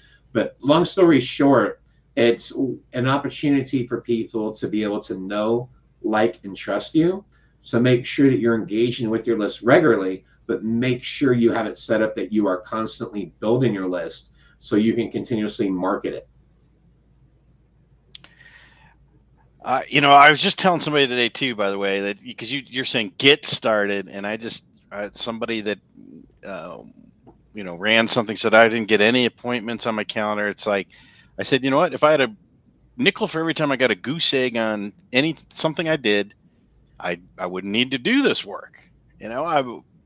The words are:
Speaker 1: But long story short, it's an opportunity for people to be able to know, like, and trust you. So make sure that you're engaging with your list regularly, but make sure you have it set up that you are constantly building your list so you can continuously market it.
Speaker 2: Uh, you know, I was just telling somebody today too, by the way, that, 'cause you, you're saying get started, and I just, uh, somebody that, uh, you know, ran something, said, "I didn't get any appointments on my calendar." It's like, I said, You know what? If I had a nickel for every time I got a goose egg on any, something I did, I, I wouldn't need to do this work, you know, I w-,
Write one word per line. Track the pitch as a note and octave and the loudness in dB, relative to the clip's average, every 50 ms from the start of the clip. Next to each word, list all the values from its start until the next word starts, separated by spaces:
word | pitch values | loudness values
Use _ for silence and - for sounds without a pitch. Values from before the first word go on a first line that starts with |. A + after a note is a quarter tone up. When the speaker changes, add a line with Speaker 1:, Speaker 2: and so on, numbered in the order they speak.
| _ _ _ _ _ _ - | _ _ _ _ _ _ -4
Speaker 1:
But | C3 C3+ - - _ | -4 -4 -4 -6 _
long | - C3+ D3+ E3 F3 | 0 2 4 4 2
story | - - F#3+ F3+ E3 D#3 B2 | 0 2 4 6 6 6 4
short, | A#2+ - - - C#3+ C#3 C3+ A#2+ G#2 F#2+ - - _ _ _ _ _ _ _ - | 2 0 -2 0 2 4 4 4 2 0 -4 -8 _ _ _ _ _ _ _ 2
it's | A#2 A#2 A#2 - - - - - C#3 B2 - - - _ | 2 2 2 0 -4 -8 -6 -4 -4 -4 -6 -8 -14 _
an | - B2+ A#2+ C3 | -6 -4 -2 0
opportunity | C3+ C#3+ - C3+ - - - C#3+ C#3+ C3+ B2+ C3 - B2+ A#2+ - | 0 0 -2 -6 -6 -4 -2 0 0 0 0 -2 -4 -4 -4 -4
for | B2 A#2 | -6 -6
people | - - A#2 A2+ A2+ - - A2 A2 G#2+ G#2+ | -4 -2 -2 -2 -2 -4 -6 -4 -4 -4 -6
to | - - F#2+ | -8 -8 -6
be | G2+ G#2+ G#2+ | -4 -4 -2
able | G2+ G#2 G#2 - | -2 -4 -6 -6
to | - - F#2+ | -8 -10 -10
know, | F#2 F#2+ G#2 G#2 G#2+ A2 A#2 B2 C3 - _ _ _ _ _ _ | -8 -6 -4 -2 -2 0 0 -2 -2 -6 _ _ _ _ _ _
like, | - G#2+ G#2+ G#2+ A2 A#2 - - - | -6 -2 0 0 0 0 -2 -6 -12
and | G2 F#2 | -14 -14
trust | - - - G2 G#2 - - - | -12 -8 -6 -4 -6 -6 -2 0
you. | D#3 D#3+ F3 F#3+ G3 - _ _ _ _ _ _ _ _ | 2 2 2 0 -4 -8 _ _ _ _ _ _ _ _
So | - - A#2 | -4 0 2
make | B2 B2+ B2 B2 B2+ - | 4 4 2 2 0 -2
sure | - - C#3 C3+ | 0 2 4 4
that | B2+ - | 4 2
you're | A2+ A#2 A#2 | 2 0 0
engaging | A2 F#2+ E2+ G2+ A2 A#2+ B2 A#2+ - A#2+ A2 | 0 -2 -4 -2 0 0 0 -2 -4 -4 -2
with | A2 G#2+ - B2 | -2 -2 -2 -2
your | A2+ G#2+ | -2 -2
list | G#2 G2+ - - | -2 -4 -6 -4
regularly, | G2+ A#2 C#3+ F3 D#3+ C#3+ A2 G2+ F#2+ F#2 F#2+ F#2 - _ _ _ _ - | 2 4 4 6 6 4 4 2 0 -4 -6 -8 -10 _ _ _ _ -6
but | A2+ - G#2 | -6 -4 -4
make | A2 A#2 A#2 B2 B2+ B2 B2 - | -4 -2 -2 0 0 -2 -4 -6
sure | - - - D3 C3 B2 | -8 -6 0 0 2 4
you | A#2+ A#2 A2 | 4 4 4
have | G#2 A2+ G#2+ G#2+ | 2 2 -2 -4
it | - - | -6 -10
set | - - A2+ G#2+ | -6 -2 0 0
up | A2 A2 - | 0 0 -2
that | A2+ F#2+ F#2 G#2 | -4 -6 -2 0
you | G#2+ G2+ G2 | 0 0 0
are | F2+ F2+ | 0 -4
constantly | - - A2+ A2 A2 A2 - - F2+ F2+ G2+ G#2 F#2 E2 - _ | -6 -8 -6 -6 -6 -6 -8 -10 -12 -10 -8 -10 -10 -10 -12 _
building | A2+ G#2+ A#2 C3+ C3 A#2 | -2 0 2 2 2 0
your | G2+ G2 F#2 F2+ | 0 -2 -4 -4
list | F2+ E2+ E2 D#2+ - - - _ _ _ _ _ _ _ | -4 -6 -6 -8 -10 -14 -18 _ _ _ _ _ _ _
so | - - A2+ | -8 -2 0
you | G#2 A2 A2+ A2 | 2 2 2 2
can | A#2 A2 - | 0 -2 -4
continuously | - A2 G2 - A#2 G#2+ G#2+ G#2 - - G#2+ G2 | -4 -8 -6 -4 -4 -4 -4 -4 -4 -4 -4 -2
market | F#2+ F2+ F#2 F#2 G2+ F#2+ - - - | -2 -2 -2 -2 -4 -4 -4 -8 -8
it. | - - _ _ _ _ _ _ _ _ _ _ _ _ _ _ _ _ _ _ _ _ _ _ _ _ _ _ _ _ _ _ _ _ _ _ _ _ _ - - - _ _ _ - - - - - - _ _ _ _ _ _ _ _ _ _ _ _ _ _ _ _ _ _ - | -10 -12 _ _ _ _ _ _ _ _ _ _ _ _ _ _ _ _ _ _ _ _ _ _ _ _ _ _ _ _ _ _ _ _ _ _ _ _ _ -20 -20 -20 _ _ _ -20 -20 -20 -20 -20 -20 _ _ _ _ _ _ _ _ _ _ _ _ _ _ _ _ _ _ -6
Speaker 2:
Uh, | - B2+ C3+ - - | -4 -4 -2 -2 -2
you | - D3 | 0 2
know, | C#3+ C#3 | 6 8
I | C#3+ C#3+ C#3+ D3+ | 10 10 10 10
was | D3+ C#3 | 8 6
just | - G3 - - | 2 0 0 2
telling | - F#3+ F3 D3+ | 2 2 2 2
somebody | - D3+ D3+ D3 C#3 | 0 0 2 2 2
today | B2 B2 B2 A#2+ A2+ | 2 2 0 0 0
too, | - - C#3 C3 A#2 | -2 -2 -4 -4 -2
by | G#2 G2+ G2 | 0 -2 -2
the | G2 G2 | 0 0
way, | G2+ G2 G2 G2 | 0 0 0 0
that, | G2 G2+ G2+ G2+ - B2 A2 | -2 -2 -4 -6 -10 -16 -14
'cause | - A#2+ A2+ | -12 -8 -8
you, | C3+ C#3 B2+ | -6 -8 -8
you're | G#2 A2+ C3 B2+ | -8 -6 -6 -4
saying | - - B2+ A2 G2 - - | -2 -2 -2 -2 -4 -4 2
get | - C#3 D3+ D3+ - | 4 4 4 4 4
started, | - - - - A#2 A2 G#2+ G2+ G2+ G2+ G2+ F#2+ - | 0 0 0 2 2 2 2 2 0 0 -4 -6 -8
and | - G2 G2 | -10 -8 -6
I | G2+ A2 A2+ | -6 -6 -6
just, | A2+ A2+ - - - _ _ _ _ _ | -8 -8 -10 -10 -10 _ _ _ _ _
uh, | - G2+ G#2 G2+ - | -12 -12 -12 -10 -8
somebody | - - A#2+ A2+ A2+ A#2 A2+ A#2 A2 | -8 -6 -6 -6 -6 -6 -6 -4 -4
that, | G#2 G#2 G#2 F#2+ _ _ _ - - - - E2 - _ _ _ - | -4 -4 -6 -6 _ _ _ -20 -20 -20 -20 -20 -20 _ _ _ -16
uh, | - F#2+ F2 D#2+ F2+ E2 A1 A1 A1 - - - - _ _ _ - - _ _ _ - | -14 -14 -14 -14 -14 -16 -18 -20 -20 -20 -20 -20 -20 _ _ _ -20 -20 _ _ _ -16
you | G#2+ G2 | -14 -12
know, | F#2 E2+ | -12 -8
ran | E2+ F#2+ G#2+ A2 A2+ A2+ A2 | -4 2 4 4 6 4 4
something, | - B2+ A2 G#2 G#2+ | 2 0 0 -2 -2
said, | - - A2+ G#2+ | -2 2 6 8
"I | A2 A#2 A2+ | 8 8 8
didn't | A2 A#2 A2 G2 | 6 0 2 2
get | A2 G2+ | 4 4
any | G#2 A2 A#2+ B2+ B2 | 6 4 4 2 2
appointments | A2+ - _ - A#2+ B2 A#2+ G2+ A#2 A#2 G#2+ - | 0 -2 _ -6 -6 -6 -6 -6 -8 -8 -6 -6
on | A#2+ A2 | -4 -4
my | A2 G#2 | -4 -6
calendar." | - - A#2 G#2+ G#2+ G#2+ G#2 G#2 G#2 | -6 -6 -4 -4 -4 -2 -2 -4 -4
It's | G2 - - | -4 -4 -4
like, | G#2+ G2+ G2 F#2 - _ - - _ _ _ _ _ _ - | -2 -2 -2 -2 -6 _ -20 -20 _ _ _ _ _ _ -10
I | G2 | -4
said, | - C#3+ B2+ B2 | -2 0 0 0
You | C3+ | 0
know | C3+ D3 | 2 2
what? | F3+ E3 C3 | 2 0 0
If | B2 D3+ | 2 4
I | D3+ | 4
had | D#3 C#3+ | 4 4
a | C3 A#2 G#2+ - _ _ _ _ _ _ _ _ _ _ _ B2 | 2 0 -2 -8 _ _ _ _ _ _ _ _ _ _ _ -2
nickel | C#3+ F#3+ - - - F3+ | 0 0 0 -2 -4 -6
for | - D#3+ | -4 -4
every | E3 E3 D3+ | -4 -2 -2
time | - D#3 C#3+ | -2 -2 -2
I | C3+ | 0
got | A#2 C3 A#2+ | 2 2 0
a | G#2+ | 0
goose | F2+ - A#2+ D3 E3+ - - C#3+ | -2 -4 -6 -4 -2 -2 0 0
egg | C3+ B2+ B2+ A#2 A#2 | 0 0 -2 -2 -2
on | A2 A2 G#2+ G#2 G2+ G#2 - _ _ _ - | -2 -2 -2 -4 -6 -8 -10 _ _ _ 0
any, | B2+ C#3+ E3 D3+ - - _ - | 0 0 0 -2 -6 -12 _ -8
something | - - D#3+ D3 - E3 D#3+ | -4 -4 -4 -4 -4 -2 -2
I | D#3+ | -2
did, | D#3 B2 G#2+ G#2 G#2 G2+ G#2 - _ _ _ _ _ _ _ _ _ _ _ _ - | 0 0 0 0 0 0 -4 -8 _ _ _ _ _ _ _ _ _ _ _ _ -10
I, | - F2+ F2 F2 F2+ _ _ - | -8 -8 -8 -8 -12 _ _ -10
I | - F2+ | -10 -8
wouldn't | F2+ F#2 F#2 G2 | -8 -8 -8 -4
need | G2+ A2+ B2 C3 | -2 -2 -2 -2
to | C3 C3 | -4 -4
do | A#2+ F#3+ B3 C#4 | -2 0 0 2
this | C#4 A#3+ - - - | 2 0 0 -2 -6
work, | G2+ F#2+ - - - - - _ _ _ _ _ _ _ _ | -10 -12 -16 -16 -20 -20 -20 _ _ _ _ _ _ _ _
you | - G#2+ | -14 -10
know, | A#2 C3 D3+ | -8 -8 -6
I | E3+ D#3+ C#3+ | -2 -2 -2
w-, | C3 A#2+ A2+ - - _ _ _ _ | -2 -2 -6 -14 -16 _ _ _ _